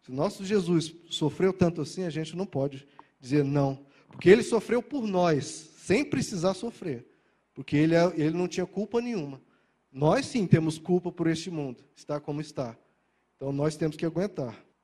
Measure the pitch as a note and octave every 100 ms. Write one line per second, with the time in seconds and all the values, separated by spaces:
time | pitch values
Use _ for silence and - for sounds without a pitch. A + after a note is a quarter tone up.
0 | - B2+ F#3 - F#3+ G#3 E3+ E3+ D#3 -
1 | - - D3+ - F#3+ F#3 F3 E3+ C#3 -
2 | F3+ D3+ D#3 E3+ G3 C#3+ C#3 C3+ - -
3 | _ _ C3 D3 C#3 C#3+ C#3 C3+ - _
4 | _ - E3+ A3+ - A3+ - A#3+ A#3+ C#4+
5 | A3 F#3 F3 D3 - - - - - G#3
6 | D4 - - F3+ F3+ F#3 A#3 - F3+ A#2+
7 | - _ _ _ _ - C3+ D3 D#3+ E3
8 | F3 D#3+ D3+ E3+ F3+ F#3+ F3 F#3+ G#3+ A#3
9 | A#3+ A3 C#3+ C3 _ _ _ _ _ C3+
10 | D3+ G#3 C#4 B3 F3+ E3 D#3+ D3+ - F3+
11 | F3+ F3 E3 D#3+ F#3 D#3+ C#3 A#2 _ -
12 | - D3 D3 D3 D3+ - B2 A#2+ _ _
13 | _ _ _ _ C#3 C#3 D3+ D3+ D#3+ D#3
14 | E3 D#3+ G3+ F3 B2+ G#2 _ _